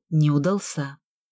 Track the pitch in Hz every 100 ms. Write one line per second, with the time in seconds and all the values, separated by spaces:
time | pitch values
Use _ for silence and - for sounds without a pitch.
0 | _ 156 151 143 175 202 - - 139 143
1 | _ _ _